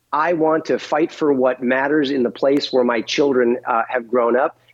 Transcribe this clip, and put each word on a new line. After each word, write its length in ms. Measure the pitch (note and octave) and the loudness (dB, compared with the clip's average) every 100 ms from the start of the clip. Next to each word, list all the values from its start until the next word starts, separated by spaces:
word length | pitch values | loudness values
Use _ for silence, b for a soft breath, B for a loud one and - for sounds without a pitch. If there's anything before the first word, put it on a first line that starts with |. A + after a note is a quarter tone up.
| _ | _
I 220 | D3 E3 | -2 0
want 320 | E3+ D#3+ D#3 D#3+ | 0 0 0 0
to 140 | A#2+ | -4
fight 320 | - D3+ E3 | -2 -2 -2
for 200 | - D3+ | 0 0
what 300 | C3+ B2+ B2+ | 2 0 0
matters 480 | B2 C3 C#3 D#3 C3+ | -2 0 0 0 0
in 140 | C#3+ | 0
the 80 | A#2+ | -2
place 420 | - C#3 C#3+ - | 0 0 0 0
where 100 | C3 | 0
my 180 | A#2+ A#2 | 2 0
children, 580 | - - C#3+ B2+ A#2+ B2 C3 | -2 0 2 2 2 0 -2
uh, 160 | A#2 A2+ | -2 -2
have 200 | B2 A#2 | -6 -2
grown 280 | B2 A#2 B2 | 0 2 2
up, 220 | D#3+ - b | 0 -4 b